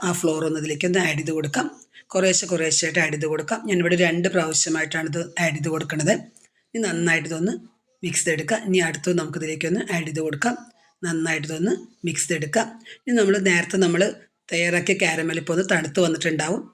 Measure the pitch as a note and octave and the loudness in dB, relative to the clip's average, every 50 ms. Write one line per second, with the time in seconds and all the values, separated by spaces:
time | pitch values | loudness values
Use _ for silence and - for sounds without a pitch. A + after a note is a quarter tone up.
0 | - F3+ E3+ - - E3 D#3 D#3 D#3+ D#3 D#3+ D#3 D3+ D#3 D#3 C#3+ - F3+ F3+ F#3+ | 0 -2 0 2 2 0 0 2 0 -2 -2 -2 -4 -4 -4 -2 0 2 2 2
1 | F3+ E3 D3 D3 D#3 D#3+ D#3+ D#3 D3+ C#3+ - B3+ - C#4+ - - - _ _ - | 2 2 0 0 -2 -2 -2 -2 -2 -2 -2 -2 -2 -4 -6 -12 -20 _ _ -20
2 | - - - F#3+ F#3 F#3+ F3+ - G3+ F3 F3+ E3 D#3+ D#3+ D3+ - E3+ D#3+ D3 F3+ | -12 -4 0 2 4 4 4 2 0 0 -2 0 0 0 0 0 0 0 2 0
3 | D#3+ D#3 D3+ D3 D#3 D3+ D#3 D#3 D3+ - A3+ A3+ A3 G#3 F#3+ F3+ E3+ E3+ F3+ F3 | 0 0 0 -2 -2 -2 -2 -2 -2 -4 -4 -4 -2 -2 0 2 2 2 4 4
4 | F3+ E3+ E3 F3 F3 F#3 F#3 F3+ D#3+ D#3+ D#3 - - D#3+ D#3+ D#3+ D#3 D3+ D3+ D#3+ | 4 2 2 2 0 0 2 0 0 2 0 0 0 0 0 -2 -2 -4 -4 -6
5 | D#3+ D#3 D3 E3+ E3+ - - - E3+ D#3+ D3 D3+ D3 E3+ D#3 D#3 D3+ - D#3+ D3+ | -4 -4 -4 -4 -6 -6 -4 -2 -2 0 0 -2 -2 -2 -2 -2 -4 -4 -2 0
6 | D3 F3 A3+ - - - _ - _ _ _ _ _ _ - A#3 A3 F#3+ E3 E3 | 2 2 2 2 0 -12 _ -20 _ _ _ _ _ _ -6 -4 -2 -2 0 0
7 | E3+ E3+ D#3+ D#3+ D3+ D#3+ E3 D#3+ E3+ G#3+ - A2+ - - _ _ _ _ _ - | 2 2 2 2 0 -4 -4 -2 -2 -2 -2 -4 -8 -16 _ _ _ _ _ -10
8 | - E3+ - - - F3 D#3+ D3 D#3 D3 A3+ G#3+ A3 G3+ F#3 F#3 E3+ D#3+ D3+ - | -8 -4 -2 -2 0 0 0 -2 0 -2 -2 -2 0 2 2 2 2 0 -2 -4
9 | - F3+ F3 E3+ D#3 D3+ - E3+ D#3 D#3 D#3 D3+ D#3+ D#3+ F3+ A3+ - - F3+ E3+ | -2 0 0 0 0 -2 -6 -6 -6 -6 -6 -4 -2 -2 -2 -2 -2 -4 -4 -4
10 | D#3+ D#3+ D3 D#3 D#3 D#3 D3 C#3+ - A#3+ B3 - - - _ _ _ _ _ - | -4 -4 -4 -4 -4 -4 -2 -2 -2 -2 -2 -2 -10 -20 _ _ _ _ _ -8
11 | - E3+ E3+ D#3+ D#3+ E3+ D#3+ D#3 D3 D3+ D#3+ D#3 E3+ A3 F#4 - - - _ _ | -6 -4 -4 -2 -2 -2 -2 -4 -4 -6 -4 -2 0 0 0 -2 -6 -14 _ _
12 | - E3+ D3 - - - F3 D#3 D3+ D3 - A3+ A#3 - - - - - - - | -6 -6 -4 -4 -2 -2 -2 -4 -4 -2 0 0 0 -2 -6 -18 -20 -20 -20 -10
13 | - B3+ B3 A#3 G#3 G3 G3 G#3 F#3+ F#3+ F3 E3+ F3 - - F#3+ F#3+ E3+ E3+ E3 | -4 2 4 4 6 6 4 4 4 4 4 4 2 0 2 2 4 4 4 4
14 | G3 G#3+ - - - _ _ _ _ - F3+ E3 F3 F3 E3+ F3 E3+ - F#3+ F#3+ | 2 2 0 -6 -14 _ _ _ _ -4 -2 0 2 2 2 2 2 2 2 2
15 | F#3+ E3+ E3 E3 D#3+ E3 D#3+ E3 D#3 E3+ E3 F3 F#3+ F#3 F3+ E3 D#3+ D3+ - F#3+ | 2 0 2 0 -2 -2 -2 -4 -2 -2 0 0 2 2 2 0 0 0 2 2
16 | F3 E3 D#3+ D3+ - E3+ D#3+ D3+ D3+ D#3+ G3 B3+ - - | 2 2 2 0 0 -2 0 0 0 0 -2 -4 -4 -10